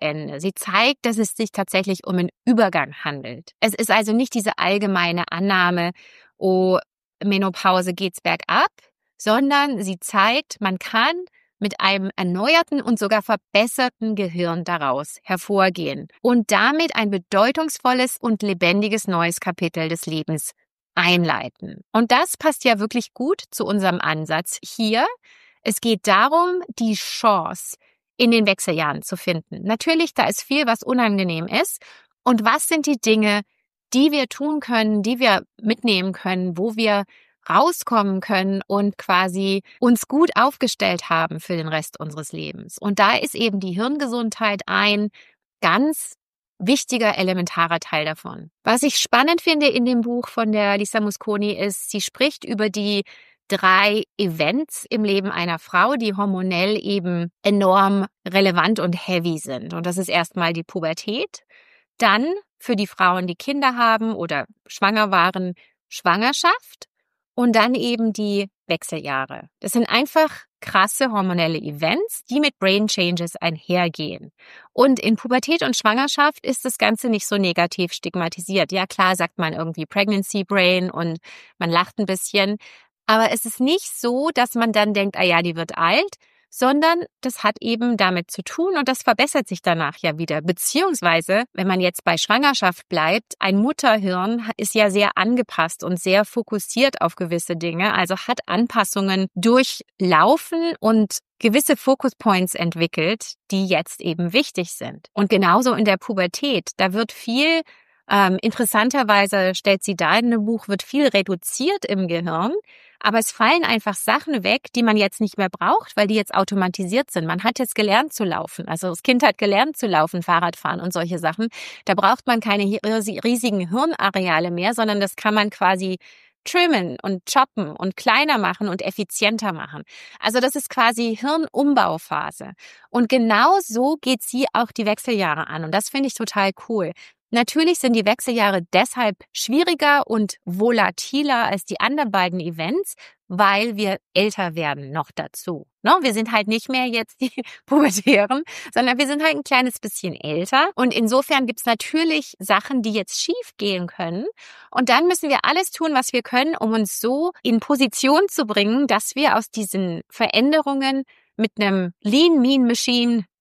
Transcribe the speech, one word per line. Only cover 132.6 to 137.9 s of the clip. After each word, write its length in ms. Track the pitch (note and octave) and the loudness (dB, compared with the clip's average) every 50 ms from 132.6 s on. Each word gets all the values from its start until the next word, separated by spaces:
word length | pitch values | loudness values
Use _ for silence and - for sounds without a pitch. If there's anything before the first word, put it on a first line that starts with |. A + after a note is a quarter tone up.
| - - - - _ _ | -20 -20 -20 -20 _ _
Und 180 | - A#3 A#3+ A3 | -2 0 2 2
genau 480 | C4 C4 A#3 A3+ A3 G#3 A#3+ D#4 F#4+ G4 - | 4 2 4 4 4 4 6 6 4 4 2
so 340 | - A3 A3+ B3+ C#4 D#4+ D4 | 0 -2 0 0 0 0 0
geht 220 | - B3+ C4 G#3 | 0 0 0 0
sie 240 | - - - B3 C4+ - - | -2 -4 -4 -2 -2 0 0
auch 180 | G#3+ A#3+ - | 0 -2 -2
die 140 | - - A3 | -4 -4 -2
Wechseljahre 640 | G#3 G#3+ - - - A#3 G3+ F#3 E3 D3+ D#3 D#3 - | -2 -2 -2 -2 -2 -2 0 0 0 -2 -4 -4 -6
an. 160 | - D#3 E3 | -8 -8 -4
Und 100 | D#3+ D#3+ | -2 -2
das 160 | G3+ A3 - | -2 -2 -2
finde 160 | - C4+ C#4 | -4 -4 -4
ich 80 | C4 - | -4 -4
total 380 | - A3+ - - G#3 G3 G3 F#3+ - - - | -6 -8 -4 0 0 0 0 0 -4 -6 -4
cool. 220 | A3+ G#3+ F3+ D3+ - - - - _ _ _ _ - | -2 -2 -2 -4 -6 -10 -18 -20 _ _ _ _ 0
Natürlich 460 | A#3 A#3+ - - D4+ D#4+ E4+ F4 - | 0 0 2 2 2 2 2 2 2
sind 140 | - B3+ | 2 2